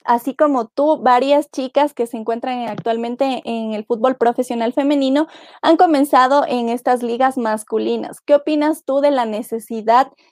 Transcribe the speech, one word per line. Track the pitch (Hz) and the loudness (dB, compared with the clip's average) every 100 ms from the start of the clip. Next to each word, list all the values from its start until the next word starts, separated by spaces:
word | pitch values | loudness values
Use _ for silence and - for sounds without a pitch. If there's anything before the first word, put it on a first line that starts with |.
así | - 240 262 - | -2 0 -2 0
como | 302 269 220 | 0 0 -2
tú, | - 294 285 | 0 0 2
varias | 233 247 269 285 285 | 4 2 4 2 0
chicas | - 262 277 294 | -8 -2 0 0
que | - 233 | -2 -6
se | 233 | -6
encuentran | 220 233 254 247 226 | -6 -6 -6 -6 -6
actualmente | 208 233 226 233 240 269 247 | -6 -4 -4 -4 -2 -2 -2
en | - 226 220 | -6 -6 -6
el | 214 | -8
fútbol | 220 226 254 262 | -6 0 0 2
profesional | 233 240 247 233 226 | 0 0 -6 -4 -2
femenino | 294 277 285 262 277 320 - - - | -2 0 0 2 0 -2 -8 -20 -4
han | - 330 | 2 4
comenzado | 359 285 285 262 254 285 - | 4 4 4 4 4 2 2
en | 240 233 | -2 -2
estas | 233 247 247 | -2 0 -2
ligas | 240 240 254 254 | -2 0 0 0
masculinas? | 226 214 - 220 220 233 - - | -4 -4 -4 -4 -2 -4 -6 -12
¿Qué | - 285 | 0 0
opinas | 285 302 302 302 | 2 0 0 -2
tú | - 269 | -2 0
de | 285 | 2
la | 269 226 | 0 -2
necesidad | 208 - 226 - 226 214 240 254 _ _ | -6 -6 -10 -8 -6 2 2 2 _ _